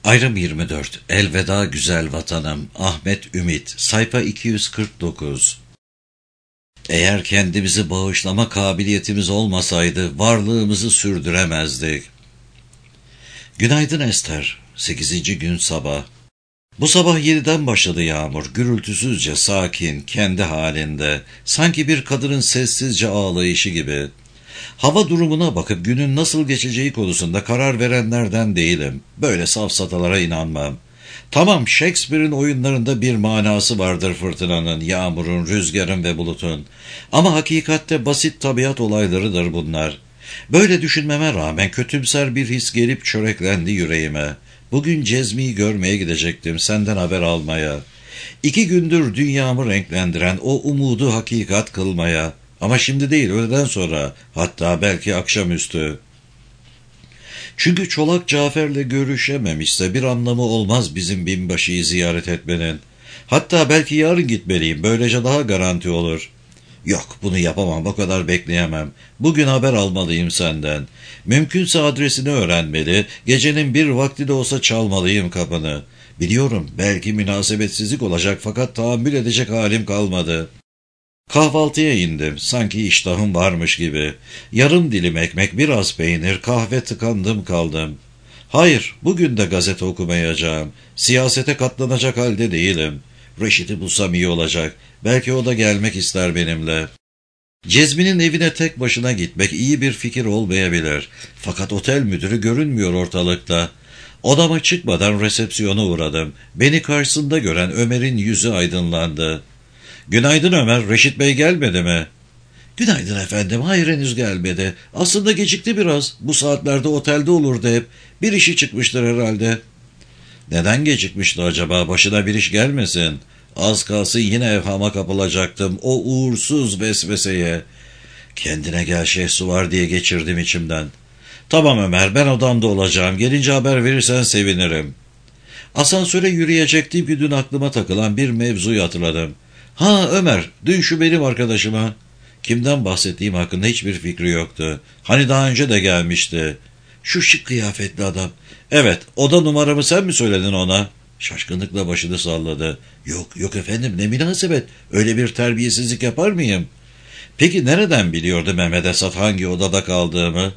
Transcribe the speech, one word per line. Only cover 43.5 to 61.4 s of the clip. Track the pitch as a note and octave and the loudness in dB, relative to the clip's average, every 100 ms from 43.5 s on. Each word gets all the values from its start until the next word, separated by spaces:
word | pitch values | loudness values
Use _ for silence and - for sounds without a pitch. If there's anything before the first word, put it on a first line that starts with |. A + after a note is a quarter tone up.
| G2 E2 | 0 0
yüreğime. | G2 E2 D#2+ D#2 D2 D2 C#2+ - - - | -2 0 0 -2 -2 -4 -8 -16 -20 -4
Bugün | C3 D3 D#3+ | -2 0 0
Cezmi'yi | A2+ B2 A#2+ A2+ C3 | 0 0 -2 -2 -4
görmeye | G2+ G#2 G#2 F#2 G2+ | 0 0 0 0 0
gidecektim, | F2 D#2 E2+ E2 E2+ E2 | 0 -2 -2 -4 -6 -4
senden | - G#2+ G#2 G2 | 0 0 0 0
haber | F2 F#2 | 0 0
almaya. | E2+ E2+ D2+ D#2+ D#2 D2 - - - - - - | 0 0 -2 -4 -4 -6 -12 -20 -20 -18 -18 -2
İki | D3 D#3+ G3+ | 0 2 4
gündür | F3+ E3 E3+ C3+ | 2 4 2 2
dünyamı | A2 D3 C#3 C3 B2+ B2 | 0 0 0 0 0 0
renklendiren | G2 F2+ F2 F2+ E2+ F2+ F#2 | -2 -2 -2 -2 0 0 0
o | B2+ C3+ D3 | -2 -2 0
umudu | C#3 C3+ A2+ C3 | 0 0 2 2
hakikat | A2 - A#2 F2+ G2+ G#2 | 0 -2 -4 0 -2 -2
kılmaya. | - F#2+ F2 E2+ D#2+ D#2+ - - - | -4 -2 0 0 0 -2 -8 -20 -6
Ama | G2+ B2 | 0 2
şimdi | - C#3 C#3 | 2 0 2
değil, | D3+ A2 | 2 2
öğleden | G#2 A2+ C3+ | 0 0 0
sonra, | C3+ G#2 E2+ D#2 C#2+ - - | 0 -2 -2 -2 -4 -8 -12
hatta | E2 E2+ - E2 F2 | -4 -4 -2 -2 0
belki | G2+ F2 G2+ | 0 0 -2
akşamüstü. | F#2 F2 G#2+ F2+ E2+ - E2 D#2 D2 _ - _ - - - - - - - - - - - - - | -4 -2 -2 0 -2 -4 -4 -4 -6 _ -20 _ -20 -20 -20 -20 -20 -20 -20 -20 -20 -20 -18 -14 0
Çünkü | D#3+ F3+ F3+ | 2 2 0
Çolak | - D#3 F3 F3 | 0 2 2 0
Cafer'le | D3 C#3+ D#3 D3+ C#3 C3 | 0 0 0 -2 -2 -2
görüşememişse | C3+ C3+ C3 - C#3 G2 D#2 D#2+ - F#2 | -2 -2 -2 -2 -2 -2 -2 -2 -2 -2
bir | G2+ | 0
anlamı | B2+ A#2+ A#2+ A#2+ | 0 0 0 0
olmaz | A#2+ A2+ G2+ B2 F#2 | 0 0 2 0 0
bizim | D#2+ F2 G2 F2 | -4 -4 -4 -2
binbaşıyı | F#2+ | -2